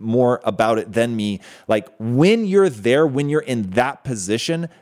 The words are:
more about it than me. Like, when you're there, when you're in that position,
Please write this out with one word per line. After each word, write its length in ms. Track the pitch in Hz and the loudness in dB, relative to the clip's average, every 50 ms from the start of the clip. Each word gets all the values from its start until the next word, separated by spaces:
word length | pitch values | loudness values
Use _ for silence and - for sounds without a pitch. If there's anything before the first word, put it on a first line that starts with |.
more 400 | 110 113 113 123 127 123 123 - - | -6 -2 0 2 2 2 2 0 -2
about 340 | 110 104 92 113 110 113 110 | -4 -2 0 2 2 2 0
it 140 | - - 101 | -2 -2 -2
than 240 | 113 117 120 117 | -2 0 0 -2
me. 240 | 110 104 104 101 95 - - - - _ | -4 -4 -4 -6 -6 -10 -16 -20 -18 _
Like, 220 | - 110 107 104 - - - | -2 -2 -2 -2 -6 -12 -10
when 480 | 110 117 120 131 156 185 220 233 226 | -6 -2 2 2 4 4 4 2 0
you're 240 | 196 185 196 196 185 | 0 2 4 2 2
there, 340 | 131 107 98 113 127 143 160 | 0 0 0 2 4 4 4
when 240 | 156 131 139 143 143 | 2 0 -2 -2 -2
you're 120 | 147 151 | -2 -2
in 300 | 147 - 127 117 107 92 | -2 -2 -2 -4 -4 -2
that 340 | 92 117 120 135 139 - - | 0 0 0 0 -2 -6 -8
position, 640 | 139 127 107 92 92 107 117 - - 165 165 170 165 - _ | -8 -8 -6 -4 -2 -2 -2 -2 -2 -4 -4 -6 -8 -12 _